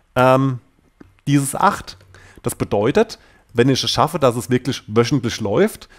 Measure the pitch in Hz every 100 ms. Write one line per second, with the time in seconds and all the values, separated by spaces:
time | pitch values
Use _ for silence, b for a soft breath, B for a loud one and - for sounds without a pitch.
0 | _ 127 127 131 135 127 - _ _ _
1 | - _ - 143 139 - 202 202 - -
2 | - b b b 123 - 107 107 110 202
3 | 226 - b b b - 131 127 - -
4 | 143 165 135 120 110 123 - - - 107
5 | 117 143 113 - 104 117 208 - -